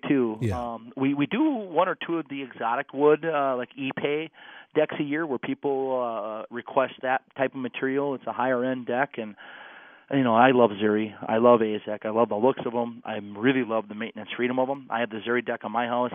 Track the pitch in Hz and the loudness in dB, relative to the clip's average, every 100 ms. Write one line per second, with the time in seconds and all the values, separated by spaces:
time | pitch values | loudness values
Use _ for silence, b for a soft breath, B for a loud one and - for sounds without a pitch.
0 | - 143 120 110 117 110 120 113 117 135 | 2 2 2 0 -2 -2 -4 -8 -12 -4
1 | 135 143 143 214 311 247 196 160 185 160 | -2 0 0 2 0 0 -2 0 2 0
2 | - 165 156 139 135 - 113 123 143 135 | -4 -4 -4 -10 -10 -6 -2 -2 -4 4
3 | 147 151 165 151 139 127 120 - 131 - | 6 6 4 0 0 0 -4 -6 -8 -4
4 | 147 147 160 B B B B 151 151 - | -2 -2 -6 B B B B 0 0 0
5 | 147 147 165 123 - 135 143 135 135 127 | -2 -2 -2 -4 -4 -4 -2 -2 0 -2
6 | 120 113 104 110 - 117 - - 127 - | -2 -4 -6 -8 -8 -10 -2 0 0 -2
7 | 131 131 - - 131 135 127 - 131 135 | -2 -2 -4 -4 -4 -2 -8 -4 -2 0
8 | 143 131 - 107 127 127 127 127 120 123 | -2 -4 -6 -2 0 0 0 -2 -2 -2
9 | 143 - 107 101 B B B B B B | -2 -4 -10 -12 B B B B B B
10 | _ 139 127 113 127 123 117 101 107 107 | _ 2 4 8 8 8 6 4 2 2
11 | 110 101 - 113 120 120 110 107 - 104 | 0 -6 -2 4 6 6 4 -2 -6 -6
12 | 110 110 117 104 123 135 123 117 120 117 | -2 0 2 2 2 2 -2 -4 -4 -6
13 | 107 107 104 104 120 131 113 113 104 104 | -8 -8 -8 0 2 2 0 -2 -4 -8
14 | 113 - 104 - 123 127 127 139 131 113 | -10 -10 -12 -4 -2 0 -2 -4 -6 -4
15 | 117 107 101 120 117 117 110 110 120 120 | -4 -6 -2 -2 -2 -6 -4 -4 -2 -2
16 | 123 | -2